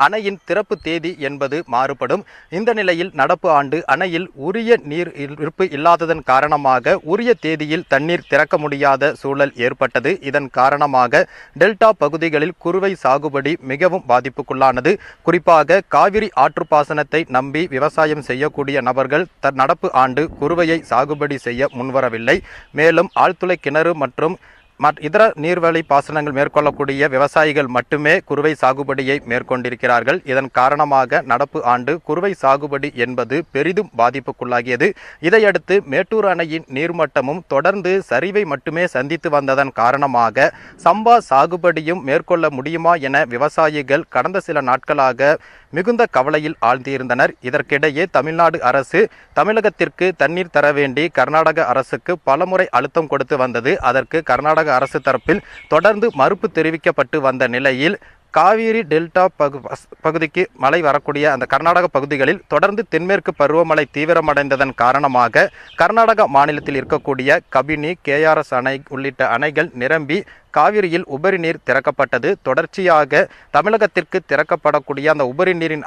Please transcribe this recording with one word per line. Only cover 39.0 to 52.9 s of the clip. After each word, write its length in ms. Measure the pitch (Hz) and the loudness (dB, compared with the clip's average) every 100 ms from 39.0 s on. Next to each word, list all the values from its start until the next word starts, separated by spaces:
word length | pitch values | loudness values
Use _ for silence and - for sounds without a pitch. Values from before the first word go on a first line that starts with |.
| 139 165 170 143 | -4 -4 0 0
வந்ததன் 360 | 135 135 139 - | 2 0 0 0
காரணமாக 720 | 120 139 143 120 113 120 160 - - - 170 | 2 2 0 2 2 2 0 0 -16 -2 0
சம்பா 300 | 202 226 240 - | 2 4 4 4
சாகுபடியும் 760 | 135 165 175 175 160 156 180 135 | 2 2 0 0 0 -2 -4 -2
மேற்கொள்ள 420 | 156 - 175 156 131 | -2 0 0 0 -2
முடியுமா 360 | 143 165 165 160 135 | -6 -2 0 0 0
என 140 | 143 139 | 0 0
விவசாயிகள் 720 | 120 151 - 156 151 131 143 151 127 | -2 -2 2 0 0 -2 -2 -2 -2
கடந்த 240 | 160 190 - | -2 -4 -4
சில 120 | 151 127 | -4 0
நாட்களாக 640 | 127 - 147 131 123 143 160 - - _ 151 | -2 0 0 0 2 2 0 -4 -20 _ -4
மிகுந்த 260 | 190 233 226 131 | -2 0 0 0
கவலையில் 420 | 135 156 151 - 113 | 0 0 -2 -2 0
ஆழ்ந்திருந்தனர். 640 | 131 135 135 127 123 165 - 127 | 0 -2 -6 -2 0 0 -2 -4
இதற்கிடையே 560 | 147 - 143 156 143 180 143 | -4 -2 0 0 0 0 0
தமிழ்நாடு 420 | 160 165 165 160 123 | 0 2 0 2 0
அரசு 300 | 139 - 170 220 - - - | 0 0 0 0 -2 -6 -2
தமிழகத்திற்கு 680 | 175 220 208 - 160 - 180 170 | 0 0 0 0 -4 -2 -2 0
தண்ணீர் 300 | 143 175 175 147 | 0 0 -2 2
தர 100 | 143 147 | 2 2
வேண்டி 260 | 143 127 165 - | 0 -2 -2 0
கர்நாடக 440 | 131 156 160 156 123 | 0 2 2 0 0
அரசுக்கு 400 | 127 - 135 - 180 - | -2 -2 -6 -4 -4 0
பலமுறை 380 | 143 185 185 185 123 | 0 0 0 0 -2
அழுத்தம் 320 | 143 | -2